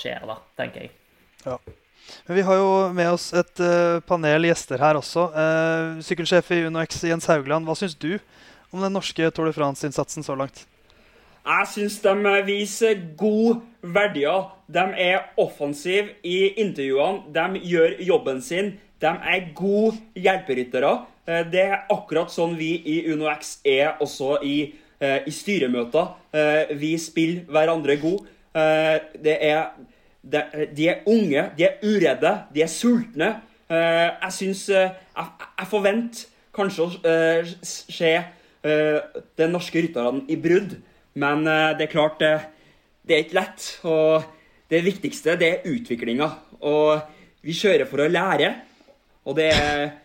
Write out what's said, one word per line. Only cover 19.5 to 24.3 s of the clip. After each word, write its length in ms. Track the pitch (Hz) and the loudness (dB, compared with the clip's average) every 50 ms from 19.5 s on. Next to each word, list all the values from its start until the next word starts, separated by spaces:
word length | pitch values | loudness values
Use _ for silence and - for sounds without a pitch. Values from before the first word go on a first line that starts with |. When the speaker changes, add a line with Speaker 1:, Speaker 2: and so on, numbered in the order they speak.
| 143 | -8
Speaker 3:
gode 440 | 170 180 196 202 208 220 220 220 - - - - | -4 -2 0 2 2 2 2 0 -2 -10 -16 -6
hjelperyttere. 880 | 185 180 190 190 190 - - 127 127 123 - - 127 135 156 226 240 - - - _ - | 0 0 2 2 0 0 -4 -2 -2 -2 -2 -2 0 2 2 0 0 -4 -12 -20 _ -8
Eh, 180 | 170 165 170 165 | -4 -2 -2 -2
det 160 | 165 175 185 | 0 0 0
er 240 | 190 196 196 190 - - | 2 2 0 -2 0 -2
akkurat 400 | 208 202 - - 156 160 175 - | -2 -2 -2 -4 -2 -2 -2 -2
sånn 260 | - 180 170 170 170 | -2 -2 -2 -2 -2
vi 260 | 160 160 160 175 170 - | -4 -4 -4 -4 -4 -4
i 280 | 151 156 165 151 160 | -2 -2 -2 -2 -2
Uno 160 | 156 151 156 151 | -2 -2 -2 -4
X 300 | 151 147 - - - - - | -4 -6 -8 -14 -10 -4 0
er 320 | 143 135 135 143 156 - - | 2 4 4 2 2 0 -2
også 420 | 143 135 - - 135 135 | -4 -6 -4 -4 -2 -2